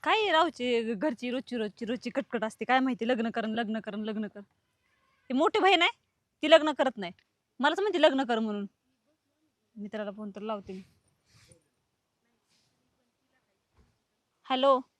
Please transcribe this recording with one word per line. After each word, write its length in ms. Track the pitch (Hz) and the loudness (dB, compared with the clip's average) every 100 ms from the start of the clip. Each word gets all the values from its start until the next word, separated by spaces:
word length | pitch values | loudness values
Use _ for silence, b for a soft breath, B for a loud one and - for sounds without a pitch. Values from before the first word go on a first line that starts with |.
| 302 | 2
काय 220 | 415 415 | 0 4
रावची 640 | 320 339 - 247 233 226 | 2 2 0 -2 -2 -2
घरची 360 | 214 302 233 247 | -2 -4 -4 -6
रोजची, 260 | 247 - 240 | -6 -6 -6
रोजची, 280 | 214 - 214 | -8 -8 -8
रोजची 240 | 247 247 | -6 -6
कटकट 340 | 262 - 233 | -6 -6 -6
असते, 220 | 220 - 220 | -6 -8 0
काय 140 | 254 | 0
माहिती, 280 | 262 233 226 | 2 -2 -2
लग्न 220 | 233 226 | -2 -2
कर, 160 | - 220 | -4 -4
लग्न 340 | 220 214 220 | -4 -4 -6
कर, 160 | 220 208 | -8 -8
लग्न 320 | 214 214 208 | -6 -6 -8
कर. 140 | 202 | -12
ती 920 | 202 _ _ _ _ _ _ _ _ | -20 _ _ _ _ _ _ _ _
मोठी 260 | 254 349 427 | 2 2 4
बहीण 220 | 381 381 | 4 6
आहे, 80 | 349 - _ _ _ _ | 2 -2 _ _ _ _
ती 60 | 302 | 6
लग्न 200 | 320 302 285 | 6 6 0
करत 200 | 262 214 | -2 -2
नाही. 140 | 180 - _ _ _ _ | -12 -12 _ _ _ _
मलाच 200 | 277 339 | 0 2
म्हणते 220 | 415 349 | 0 4
लग्न 220 | 311 269 | 4 4
कर 160 | 240 226 | 0 0
म्हणून. 260 | 220 202 202 _ _ _ _ _ _ _ _ _ _ 220 | -2 -4 -8 _ _ _ _ _ _ _ _ _ _ -16
मित्राला 360 | 202 214 208 | -12 -10 -10
फोन 180 | 202 214 196 | -10 -14 -10
तर 60 | |
लावते 320 | 214 208 196 | -10 -10 -10
मी. 80 | 190 190 _ _ _ _ _ _ _ _ _ _ _ _ _ _ _ _ _ _ _ _ _ 240 _ _ _ _ _ _ _ _ _ _ _ _ _ - | -14 -16 _ _ _ _ _ _ _ _ _ _ _ _ _ _ _ _ _ _ _ _ _ _ _ _ _ _ _ _ _ _ _ _ _ _ _ -4
हॅलो. 340 | 262 269 262 - | 2 4 4 0